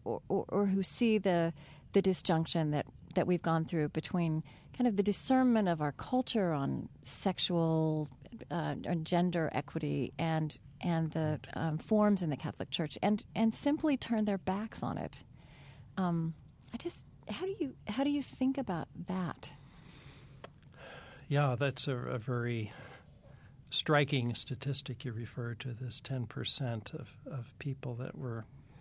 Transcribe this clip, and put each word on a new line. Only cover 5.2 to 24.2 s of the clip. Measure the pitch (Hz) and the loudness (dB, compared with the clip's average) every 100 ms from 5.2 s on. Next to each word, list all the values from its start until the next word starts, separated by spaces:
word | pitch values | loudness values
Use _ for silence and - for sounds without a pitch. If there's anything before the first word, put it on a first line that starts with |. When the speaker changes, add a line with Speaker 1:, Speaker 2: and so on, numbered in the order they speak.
| - 262 254 220 190 | 2 4 6 6 4
Speaker 1:
of | 160 | 2
our | 147 | 0
culture | - - 254 254 226 180 | -2 -2 0 2 2 2
on | 147 139 135 - - | 2 0 -2 -6 -10
sexual, | - - 196 - - 175 165 160 160 156 147 - - 220 - | -8 -2 0 0 2 4 4 4 4 2 -2 -8 -16 -14 -6
uh, | 170 151 - - | -2 -2 -2 -2
and | 170 156 | -2 2
gender | 175 180 170 156 | 4 4 2 0
equity | 135 - 165 147 143 - - | 0 -2 -2 0 0 -2 -2
and, | 165 160 151 - - - | 0 2 0 -4 -16 -6
and | 175 165 160 | 0 0 0
the, | 160 156 151 - | 0 0 -2 -4
um, | - 156 156 | -4 -2 -2
forms | - 214 208 190 | 2 4 6 4
in | 165 | 2
the | 151 | -2
Catholic | 170 - - | -4 -6 -4
Church, | - 151 - | -2 -4 0
and, | 208 208 - 220 | 2 0 -2 0
and | 226 | 2
simply | - 285 311 311 262 | 2 0 2 2 0
turn | - 220 208 | 0 0 2
their | 190 | 0
backs | - 196 220 - | 0 -2 -4 -6
on | - - | -4 -4
it. | - - - - - - - - - - | -6 -10 -18 -20 -20 -20 -20 -20 -10 -2
Um, | 180 170 165 156 - - - | 0 0 -2 -4 -14 -20 -14
I | 233 | -10
just, | 349 - - - - | -8 -8 -14 -16 -8
how | 208 381 | -4 -4
do | - | -2
you, | 277 - - | -4 -6 -4
how | 226 | 0
do | 277 | 2
you | 285 | 2
think | 262 - 262 269 | -2 0 2 2
about | 254 170 - - 180 | 0 -2 -4 -8 -4
that? | 185 175 - - - - - - - - - - - - - - - - - - - - | -2 -2 -4 -10 -14 -20 -20 -20 -20 -20 -20 -20 -18 -20 -20 -20 -20 -18 -16 -18 -12 0
Speaker 2:
Yeah, | 143 143 123 | 4 4 2
that's | 139 127 147 | 0 0 -2
a, | 123 | -2
a | 123 127 | -2 -4
very | 120 120 120 117 107 - - - - - - - - - - | -2 -2 0 -2 -4 -10 -18 -18 -20 -20 -20 -20 -20 -20 -6
striking | - - 147 143 139 | -2 4 4 4 2